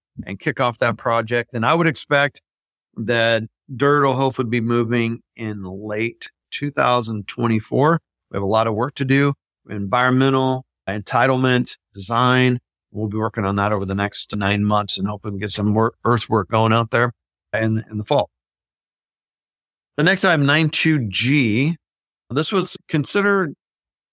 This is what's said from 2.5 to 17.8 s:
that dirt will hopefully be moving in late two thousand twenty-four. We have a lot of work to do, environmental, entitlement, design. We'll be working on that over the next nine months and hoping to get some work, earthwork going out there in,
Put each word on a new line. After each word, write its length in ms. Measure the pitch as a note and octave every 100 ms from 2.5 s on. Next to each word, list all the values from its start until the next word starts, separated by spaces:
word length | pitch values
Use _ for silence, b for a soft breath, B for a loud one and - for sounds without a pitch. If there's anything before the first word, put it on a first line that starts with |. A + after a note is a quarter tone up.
| _ _ _ _ -
that 480 | A2 A#2 A2+ A2+ A2 - -
dirt 300 | B2+ C#3 D3
will 100 | C#3
hopefully 340 | B2+ C3+ B2 A#2+
be 120 | A#2+
moving 600 | A2+ A#2+ A2+ A#2+ A#2 A2+ _ -
in 260 | A2 G#2
late 680 | F#2 F#2+ G#2+ G#2+ A#2 - - - _
two 220 | - C#3+
thousand 560 | C#3 B2+ B2 A2+ G#2+ G2+
twenty-four. 720 | - A#2+ A2+ - B2 D3 E3 - _ _
We 60 | A2
have 60 |
a 40 | G2
lot 200 | A2 A2+
of 80 |
work 220 | G#2 B2+ -
to 80 |
do, 300 | C3+ C3+ C#3+ C#3 _ _ -
environmental, 960 | G#2+ G2+ A#2+ B2+ B2+ C3+ C3+ C3 C3 - _ -
entitlement, 880 | G#2 G2+ A#2+ C3 B2+ C3 B2 - - _
design. 640 | G2+ F#2+ A#2 B2+ B2+ B2+ B2 - _ _
We'll 160 | G2+ G#2+
be 100 | G#2+
working 280 | A2 -
on 120 | G2 G2+
that 160 | G2+
over 120 | G#2+
the 100 | F#2+
next 400 | G2 G2+ - -
nine 300 | G#2+ G2+ G#2
months 340 | G#2 G#2 G2+ -
and 80 | G2
hoping 280 | G#2 G#2+
to 40 | G2
get 140 | G2+
some 200 | G#2 G#2
work, 220 | G#2 A2+ -
earthwork 460 | - A#2+ - A2+ F#2+
going 220 | A2+ A2+
out 180 | A2+ A2+
there 220 | A#2+ A#2+ - _ _ _
in, 320 | A2 A2 A2